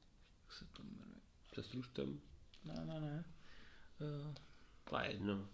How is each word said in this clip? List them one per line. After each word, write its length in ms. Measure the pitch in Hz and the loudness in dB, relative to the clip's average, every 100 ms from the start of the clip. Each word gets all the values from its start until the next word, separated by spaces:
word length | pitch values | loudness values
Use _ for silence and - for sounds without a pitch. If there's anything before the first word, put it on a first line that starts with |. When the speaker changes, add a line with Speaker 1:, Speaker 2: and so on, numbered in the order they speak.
| - - - - | -16 -20 -20 -18
Speaker 1:
jak 100 | - | -12
se 120 | - - | -10 -8
to 100 | - | -8
jmenuje? 340 | - - - 50 - - - | -6 -6 -8 -12 -14 -18 -6
Speaker 2:
Se 80 | - | -4
sluštem? 580 | 107 127 123 - 135 - - - - - | -2 -2 0 2 2 2 -4 -12 -12 -8
Speaker 1:
Ne, 200 | 160 160 160 | -2 0 2
ne, 140 | 160 | 2
ne. 240 | 151 151 170 - - - - - - - | 2 2 0 -6 -8 -8 -10 -10 -10 -2
Eh. 340 | 147 147 147 139 - - - - - | 0 2 0 -4 -8 -12 -14 -10 4
Speaker 2:
To 80 | - | 6
je 120 | - | 6
jedno. 360 | 101 101 101 101 | 6 6 6 4